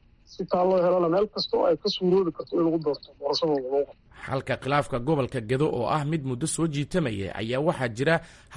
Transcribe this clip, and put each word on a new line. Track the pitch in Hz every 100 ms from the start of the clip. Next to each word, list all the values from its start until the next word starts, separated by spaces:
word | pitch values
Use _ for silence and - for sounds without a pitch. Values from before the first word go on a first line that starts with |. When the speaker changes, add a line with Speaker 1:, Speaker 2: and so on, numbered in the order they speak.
| _ _ -
Speaker 1:
Si | - 185
taa | 180
loo | 180 185
helana, | 175 180 175
meel | 180 208
kasta | - - -
oo | -
ay | -
ka | 208
suuroobi | - 185 185 180
karto | 151 - -
in | 165
lagu | 165
doorto | 151 139 - -
doorashadooda | 143 147 165 143 127
loo | 139 139
qabto. | - - -
Speaker 2:
Xalka | - 131 - 123
khilaafka | 131 143 - 123
gobolka | 123 156 127 135
Gedo | 110 131 151
oo | -
ah | 117 151
mid | 143 165
muddo | 135 123 156
soo | - 165
jiitamaya | 143 143 185 143 104 95 -
ayaa | 113 123
waxaa | 156 135 127
jira | 107 139 165 - - -